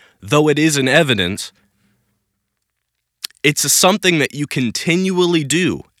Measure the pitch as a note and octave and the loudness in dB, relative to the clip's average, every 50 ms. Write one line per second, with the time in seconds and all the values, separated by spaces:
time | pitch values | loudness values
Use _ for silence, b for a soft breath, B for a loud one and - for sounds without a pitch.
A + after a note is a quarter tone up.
0 | b b b b - G2+ C#3+ D3+ D3+ D3+ D3 D3 D#3 D#3+ D3 C#3+ C3 C3 C3 D#3+ | b b b b -4 0 2 2 4 4 2 2 2 0 0 0 0 2 4 4
1 | E3 C3+ A#2+ G2+ F2+ F2 G#2 - - - _ _ _ _ _ _ _ _ _ _ | 4 2 0 0 0 -4 -4 -6 -10 -14 _ _ _ _ _ _ _ _ _ _
2 | _ _ _ _ _ _ _ _ _ _ _ _ _ _ _ _ _ _ _ _ | _ _ _ _ _ _ _ _ _ _ _ _ _ _ _ _ _ _ _ _
3 | _ _ _ _ - - _ _ - D3 D3+ - - C#3+ - - - F#3 G#3 G#3+ | _ _ _ _ -16 -16 _ _ -2 -2 -2 -2 -2 0 0 2 4 2 2 2
4 | - F#3 E3+ D#3 C3+ - - C#3+ D3 - - C#3+ B2+ A2+ - - - F3+ E3 F3+ | 0 0 0 0 -2 -2 -4 -6 -8 -6 -4 -4 -4 -4 -4 -4 -2 -2 0 0
5 | F#3+ F#3+ F#3 F3+ F3+ F3 F3 E3 D3 C3 D3+ F3 F#3 D3 F#2 - - _ _ - | 0 -2 0 0 0 0 0 0 -2 -2 -2 -2 0 -2 -4 -6 -10 _ _ -2